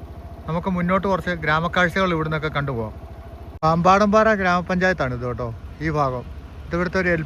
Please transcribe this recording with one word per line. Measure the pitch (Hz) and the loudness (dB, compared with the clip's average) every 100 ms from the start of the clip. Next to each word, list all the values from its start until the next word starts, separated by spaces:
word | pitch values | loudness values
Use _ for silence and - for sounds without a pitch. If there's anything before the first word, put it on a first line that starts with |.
| - - - - - | -16 -14 -16 -14 -6
നമുക്ക് | 165 190 175 | -4 -2 0
മുന്നോട്ട് | 175 190 196 | 2 2 2
കുറച്ച് | 180 170 170 | 0 0 -4
ഗ്രാമക്കാഴ്ചകൾ | 151 156 170 185 180 180 185 165 | 2 2 2 2 2 2 2 2
ഇവിടുന്നൊക്കെ | 156 156 151 147 | 0 -2 -2 -4
കണ്ടുപോകാം. | 143 123 107 - - - - - - - | -4 -4 -6 -8 -16 -16 -16 -16 -16 -2
പാമ്പാടംപാറ | 160 165 175 196 208 214 220 208 | 2 4 6 6 6 6 6 4
ഗ്രാമപഞ്ചായത്താണ് | 185 180 170 185 185 185 135 123 | 2 2 0 2 2 2 -2 -2
ഇത് | 123 | -4
കേട്ടോ, | 120 120 113 - - 156 | -4 -6 -8 -12 -6 -2
ഈ | 151 | 0
ഭാഗം. | 135 127 123 - - - - | 0 -2 -8 -14 -14 -14 -6
ഇത് | 170 | -2
ഇവിടുത്തെ | 175 185 | 0 0
ഒരു | 180 | 2
എൽ | 170 | 0